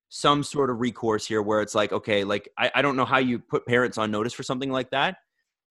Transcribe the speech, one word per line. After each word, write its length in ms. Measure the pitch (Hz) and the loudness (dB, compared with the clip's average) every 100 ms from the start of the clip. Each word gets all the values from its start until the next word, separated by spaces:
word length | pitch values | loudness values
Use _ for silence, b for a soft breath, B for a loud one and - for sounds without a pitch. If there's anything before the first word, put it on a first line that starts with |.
| _ | _
some 340 | - 151 143 | 0 2 4
sort 260 | 139 151 135 | 2 -2 -2
of 100 | 117 | 0
recourse 460 | 123 104 113 107 - | -4 -2 0 0 0
here 160 | 110 | -2
where 200 | 104 107 | 2 0
it's 140 | 104 107 | 0 0
like, 160 | 104 | 0
okay, 320 | 104 - 101 | -2 0 0
like, 260 | 98 101 - - | 2 -2 -4 -2
I, 140 | 120 123 | 0 2
I 60 | |
don't 140 | 139 135 | 0 0
know 100 | 127 | 2
how 140 | 135 | 2
you 200 | 127 117 | 2 -2
put 260 | - 147 - | -4 -6 0
parents 320 | 120 123 - | 2 2 0
on 120 | 107 | -2
notice 220 | 104 117 | -2 -4
for 100 | - | -6
something 280 | 135 131 135 | -6 -6 -4
like 180 | 131 127 | -4 -2
that. 280 | 135 160 185 _ _ _ _ _ | -2 -2 -4 _ _ _ _ _